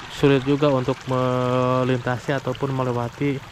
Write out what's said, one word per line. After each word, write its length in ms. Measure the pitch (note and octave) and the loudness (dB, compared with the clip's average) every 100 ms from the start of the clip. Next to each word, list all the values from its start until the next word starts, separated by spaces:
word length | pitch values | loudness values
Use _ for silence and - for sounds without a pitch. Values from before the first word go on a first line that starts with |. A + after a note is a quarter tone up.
| - - | -14 2
sulit 320 | C#3+ C#3 C3 | 4 4 2
juga 240 | C#3+ D3 | 2 2
untuk 240 | C3+ B2+ B2+ C3 | 2 0 -4 -2
melintasi 1200 | B2+ B2+ B2+ B2+ B2+ B2+ B2+ B2+ B2+ B2 A#2+ - | 0 2 0 2 2 2 2 2 0 -2 -4 -2
ataupun 400 | C3+ C3 B2 C#3 | -4 -4 -4 -4
melewati, 640 | C3 B2+ A#2+ A#2+ - C#3+ C#3 - | -2 -2 -2 -4 -2 -2 -4 -8